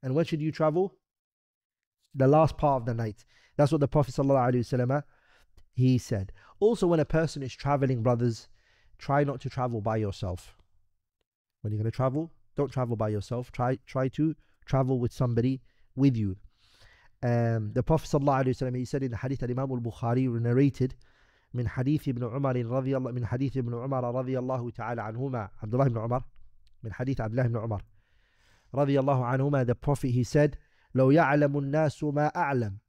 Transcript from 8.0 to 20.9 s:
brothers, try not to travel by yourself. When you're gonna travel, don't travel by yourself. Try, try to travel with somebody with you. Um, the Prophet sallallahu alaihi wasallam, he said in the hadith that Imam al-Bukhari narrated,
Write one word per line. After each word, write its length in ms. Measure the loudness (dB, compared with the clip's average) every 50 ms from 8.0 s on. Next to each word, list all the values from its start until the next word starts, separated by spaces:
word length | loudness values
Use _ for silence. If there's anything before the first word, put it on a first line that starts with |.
| 2
brothers, 460 | 2 2 2 2 0 -2 -2 -10 -20 -20 _ _ _ _ _ _ _ _ -20
try 260 | -6 0 2 2 2
not 160 | 0 -2 -6
to 80 | -8 -8
travel 320 | -4 -4 -4 -2 -2 -2
by 160 | -2 -2 -2
yourself. 600 | 0 -2 -2 -4 -6 -6 -6 -6 -8 -10 -16 -20 _ _ _ _ _ _ _ _ _ _ _ _ _ _ _ _ _ _ _ _ _ _
When 100 | -6 -4
you're 60 | -2
gonna 120 | -2 -4
travel, 420 | -2 0 -2 0 0 -2 -4 -6 -10 _ _ _ _
don't 160 | -4 -4 -4
travel 260 | -2 -4 -2 -2 -2
by 120 | -2 -2 -2
yourself. 420 | -2 -4 -4 -4 -6 -6 -6 -8
Try, 280 | -6 -2 -2 -2 -2 -2 _
try 220 | -8 -4 -2 -2 -2
to 280 | 0 0 -2 -2 -2 _ _ _ _ _ _
travel 340 | 0 0 2 2 2 0 0
with 120 | 0 -2 -2
somebody 500 | 0 -2 0 2 2 2 2 0 -2 -8 _ _ _ _ _ _
with 200 | 2 2 4 4
you. 200 | 2 -2 -2 -4 -6 _ -20 _ _ _ _ _ _ -20 -20 _ _ _ -20 _ _
Um, 520 | -2 0 2 2 2 2 0 -2 -2 -2 -2
the 100 | -4 0
Prophet 260 | 2 2 0 0 0
sallallahu 360 | 0 0 2 2 2 2 2
alaihi 120 | 0 0
wasallam, 200 | -2 -4 -4 -4
he 80 | -4 -6
said 180 | -4 -4 -4 -4
in 80 | -4
the 60 | -6
hadith 240 | -6 -6 -6 -6 -4
that 100 | -4 -4
Imam 220 | -4 -4 -4 -4 -4
al-Bukhari 560 | -4 -6 -6 -8 -6 -2 0 0 2 0 0 0 -2
narrated, 540 | 0 2 4 6 6 4 4 2 -2 -2